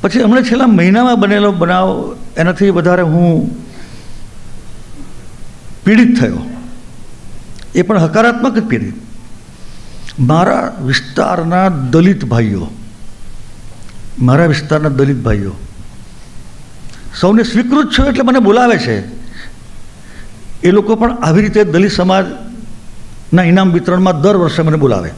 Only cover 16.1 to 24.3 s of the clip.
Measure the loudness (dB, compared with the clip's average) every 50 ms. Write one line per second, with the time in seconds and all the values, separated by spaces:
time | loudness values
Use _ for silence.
16.1 | -18 -18 -18 -16 -16 -16 -14 -14 -16 -16 -18 -16 -18 -14 -12 -12 -12 -12 -14 -14
17.1 | -8 0 2 4 4 4 2 2 2 0 2 2 2 2 2 2 2 2 2 2
18.1 | 2 2 2 2 4 4 4 4 4 4 4 4 2 2 0 -2 -2 -2 -4 -8
19.1 | -10 -12 -12 -12 -12 -12 -14 -14 -14 -16 -16 -16 -14 -14 -14 -16 -16 -18 -20 -20
20.1 | -18 -16 -16 -16 -16 -16 -14 -12 -12 -2 0 2 4 4 4 2 0 2 2 0
21.1 | 0 0 0 2 4 4 4 4 4 2 2 4 4 2 2 2 2 0 2 2
22.1 | 2 2 0 -2 -6 -10 -12 -12 -12 -12 -12 -12 -14 -14 -14 -14 -14 -14 -14 -14
23.1 | -14 -16 -6 2 2 4 4 6 4 4 4 4 2 2 0 0 0 2 2 2
24.1 | 2 4 4 4